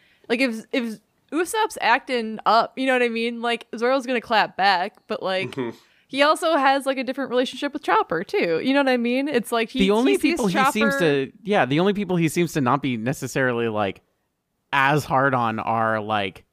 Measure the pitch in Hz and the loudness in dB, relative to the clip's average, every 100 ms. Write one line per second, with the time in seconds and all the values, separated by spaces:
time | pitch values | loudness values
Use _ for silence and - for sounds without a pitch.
0 | _ _ - 233 262 220 - 269 233 214 | _ _ -4 0 0 -2 -4 -4 -4 -8
1 | _ _ _ 294 349 440 427 - 214 247 | _ _ _ -4 -2 -2 -2 -2 0 0
2 | - 247 220 214 - 220 208 - 269 254 | 0 -4 -4 -4 2 4 2 -2 0 2
3 | 240 226 233 233 233 233 - 226 240 269 | 0 0 -4 -4 -4 -4 -6 -4 0 0
4 | 240 247 - 220 175 - 196 185 190 - | 0 -4 0 2 2 2 2 2 -2 -8
5 | _ 220 185 190 190 143 120 - _ _ | _ -6 -2 -2 -4 -4 -6 -8 _ _
6 | _ 262 285 339 349 320 262 277 262 269 | _ 2 2 2 2 2 2 2 -2 -4
7 | 247 262 269 247 254 - 285 294 - 370 | -4 -6 -2 -2 -2 -4 -6 -6 0 0
8 | 403 160 196 415 196 160 254 277 269 254 | 0 -4 -4 -2 0 0 2 2 2 0
9 | 233 247 277 277 - 233 226 - 190 214 | 0 -2 0 -2 -2 -4 -4 0 2 4
10 | 262 392 302 330 214 185 269 214 220 - | 2 2 0 0 0 2 2 2 0 2
11 | 165 143 135 - 180 202 127 147 190 202 | 2 0 -2 -8 -2 0 2 2 2 0
12 | 185 180 165 175 170 160 123 135 135 120 | -2 0 0 0 -2 0 0 0 0 -2
13 | 113 139 131 147 131 117 117 107 98 - | -4 -4 -6 -2 0 0 -2 0 -2 -4
14 | _ _ _ _ _ _ _ 139 135 151 | _ _ _ _ _ _ _ 2 4 2
15 | - 131 139 127 117 110 - 113 113 110 | 2 0 2 2 0 -2 -2 0 0 -2
16 | 104 107 98 - _ | -2 -2 -2 -6 _